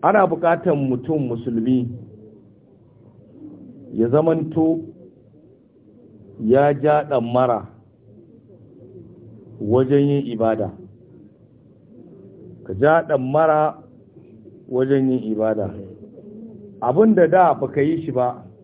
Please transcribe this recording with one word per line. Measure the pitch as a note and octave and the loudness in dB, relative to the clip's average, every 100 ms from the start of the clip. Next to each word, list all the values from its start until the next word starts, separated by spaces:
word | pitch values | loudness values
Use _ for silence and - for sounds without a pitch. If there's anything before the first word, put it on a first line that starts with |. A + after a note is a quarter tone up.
ana | D#3+ G3+ F#3 | 4 4 2
buƙatan | D#3+ E3+ E3+ F#3 D3 C3+ | 2 0 0 0 0 0
mutum | B2 B2+ D#3 B2+ | -2 -2 -4 -4
musulmi | A#2 A#2+ A2+ A#2 B2+ A#2+ - - - - - - _ _ _ _ _ - - - - - - - - - | -6 -4 -4 0 0 -2 -10 -16 -20 -20 -20 -20 _ _ _ _ _ -20 -20 -20 -20 -20 -20 -20 -20 -12
ya | - A#2 | -2 0
zamanto | C#3 E3 D#3+ D#3 D#3+ D#3+ D#3+ - - - _ _ _ - _ _ _ _ - - - - - | 2 2 0 -2 -2 0 0 -6 -18 -20 _ _ _ -20 _ _ _ _ -20 -20 -20 -20 -8
ya | A2 C3 C#3+ | 2 4 4
ja | C#3+ D3 D3+ | 2 2 0
ɗamara | D3 C3+ A#2 B2 B2+ A2+ F#2+ - _ _ _ - - - _ F#4+ - - - - - - - - - - | 0 -4 0 0 0 0 -6 -20 _ _ _ -20 -20 -20 _ -20 -20 -20 -20 -20 -20 -20 -20 -20 -20 -10
wajen | G#2 A#2+ C3 C#3+ C#3+ | 0 0 2 2 2
yin | C#3+ C#3 | 0 -4
ibada. | A2+ A2+ A2 F#2+ - - - - - - _ - _ - - - - - - - - - - | -4 -2 -2 -6 -8 -20 -20 -20 -20 -20 _ -20 _ -20 -20 -20 -20 -20 -20 -20 -20 -20 -20
Ka | - F#2+ | -14 0
ja | C#3+ D#3+ | 2 2
ɗamara | - C#3 C3 D3 D#3+ D3+ D3+ - - - - - - - - - - | 2 -2 0 2 2 2 0 -4 -20 -20 -20 -20 -20 -20 -20 -20 -6
wajen | B2+ C3 C#3 C3 | -2 0 2 2
yin | C3 G#2+ | 0 -2
ibada. | G#2+ A2 G#2+ F#2 - G2 - - - - - - - - - | -2 -2 -2 -4 -8 -16 -18 -20 -20 -20 -20 -18 -20 -20 -6
Abin | A#2+ C#3 A3+ | -2 4 4
da | G#3 E3 | 6 4
da | F#3 F3 | 6 4
baka | C3+ C3+ D3 | 2 -2 -2
yi | C#3+ E3 | 0 -2
shi | D#3+ | -4
ba | B2+ B2 A2+ - - | -2 -2 -4 -18 -20